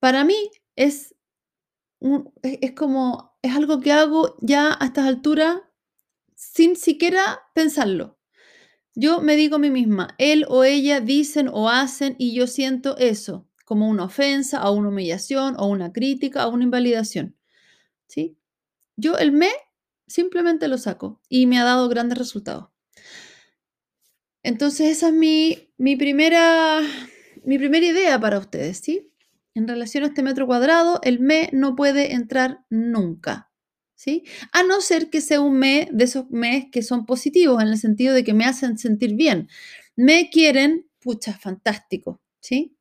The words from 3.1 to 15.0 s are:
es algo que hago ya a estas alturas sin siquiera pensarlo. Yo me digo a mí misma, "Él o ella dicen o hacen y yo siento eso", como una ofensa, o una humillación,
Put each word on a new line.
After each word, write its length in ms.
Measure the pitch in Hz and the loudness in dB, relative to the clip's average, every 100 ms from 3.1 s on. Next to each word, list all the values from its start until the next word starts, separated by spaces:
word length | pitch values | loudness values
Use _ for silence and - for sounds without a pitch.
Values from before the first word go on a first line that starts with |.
| 247 - _ | -4 -12 _
es 120 | 254 262 | -4 -2
algo 240 | 294 302 | 0 0
que 120 | 254 | 2
hago 440 | 294 311 311 320 - | 2 2 2 0 -2
ya 340 | 226 277 294 - | 0 2 2 0
a 60 | 269 | -4
estas 200 | 254 269 | -2 -2
alturas 540 | 254 277 302 311 349 - _ _ _ _ _ _ _ | 0 0 2 2 0 -8 _ _ _ _ _ _ _
sin 400 | - - 330 359 | -20 2 4 4
siquiera 640 | - 302 339 370 392 - _ | 0 0 0 0 -2 -4 _
pensarlo. 640 | - 320 294 226 185 - _ _ _ _ _ _ _ _ | -2 0 0 -2 -2 -6 _ _ _ _ _ _ _ _
Yo 260 | - 277 339 | -2 0 2
me 140 | 302 302 | 2 2
digo 200 | 302 302 | 2 2
a 40 | |
mí 100 | 294 | 0
misma, 440 | 262 233 202 175 - | 2 0 0 -2 0
"Él 280 | 269 302 - | 2 2 2
o 160 | 254 | 4
ella 360 | 262 285 277 285 | 4 4 2 0
dicen 480 | 220 277 294 294 277 | 0 0 0 -2 -2
o 180 | - 220 | -2 0
hacen 460 | 240 269 - 277 254 | 0 -2 -4 -6 -4
y 160 | 247 | -4
yo 120 | 233 247 | -2 -4
siento 500 | 240 262 262 269 262 | -2 -4 -2 -4 0
eso", 500 | 254 214 - 185 - _ | 0 0 -8 -14 -16 _
como 240 | _ 214 214 | _ -2 0
una 160 | 214 | -2
ofensa, 640 | 185 - 277 277 269 269 202 | -4 -2 -2 0 -4 -4 0
o 40 | |
una 140 | 202 208 | 0 -2
humillación, 680 | 202 | -4